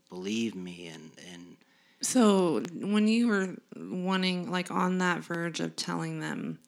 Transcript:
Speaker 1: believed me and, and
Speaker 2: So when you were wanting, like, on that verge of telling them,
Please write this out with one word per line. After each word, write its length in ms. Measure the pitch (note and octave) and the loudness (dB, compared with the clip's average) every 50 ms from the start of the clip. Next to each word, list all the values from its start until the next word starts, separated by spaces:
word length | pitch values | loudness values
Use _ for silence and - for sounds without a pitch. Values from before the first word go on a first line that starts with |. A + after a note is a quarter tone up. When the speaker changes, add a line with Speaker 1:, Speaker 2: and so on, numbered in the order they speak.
| _ _ | _ _
Speaker 1:
believed 480 | F2+ F2+ F#2 G2 G#2+ A2+ A#2 A2+ F#2+ | -12 -8 -4 -2 -2 0 -2 -2 -4
me 300 | F#2+ F2+ F2+ F2 E2+ F2 | -6 -10 -10 -10 -12 -12
and, 240 | E2+ D#2+ D#2 D#2 D#2+ D#2 - - F2+ | -14 -14 -14 -16 -18 -20 -20 -18 -18
and 240 | F2+ F2 E2+ E2 D#2+ _ _ _ _ _ _ _ _ _ | -16 -16 -18 -18 -20 _ _ _ _ _ _ _ _ _
Speaker 2:
So 580 | - - - B3+ A#3 G#3 G3+ F#3+ F#3 E3+ D3+ G#2+ - - | -4 2 4 6 8 8 8 6 4 4 2 0 -2 -4
when 360 | E3+ - - F#3+ G#3 G#3+ G#3+ G#3+ | -6 -6 -4 0 2 4 4 4
you 200 | A3+ A#3 A#3+ A#3+ | 4 4 4 2
were 280 | G#3 G3 F#3+ F#3 E3+ - _ _ - | 2 2 0 -2 -6 -12 _ _ -16
wanting, 720 | - - - - F#3 F3+ F#3 F#3+ F#3 F#3 F#3 F3+ F3+ F3 - | -14 -10 -6 -6 -4 0 0 2 2 2 2 2 0 -2 -2
like, 200 | F3+ F3+ F3 - | -2 -2 -2 -2
on 280 | - F#3+ F#3 F3+ F#3 F#3 | 0 0 2 2 2 2
that 220 | F3+ F3+ F3 E3 | 2 2 2 0
verge 400 | D#3+ - F3 E3+ E3+ E3+ D#3+ D#3 | -2 -6 -4 -4 -4 -4 -4 -4
of 160 | E3+ E3 D#3+ | -4 -4 -4
telling 440 | - - F3 F3 E3+ E3 D#3+ D#3+ D#3 | -6 -4 -4 -2 -2 -2 -4 -4 -6
them, 380 | D#3 D#3 D3 - - - E3 - - | -6 -6 -6 -6 -6 -6 -8 -10 -12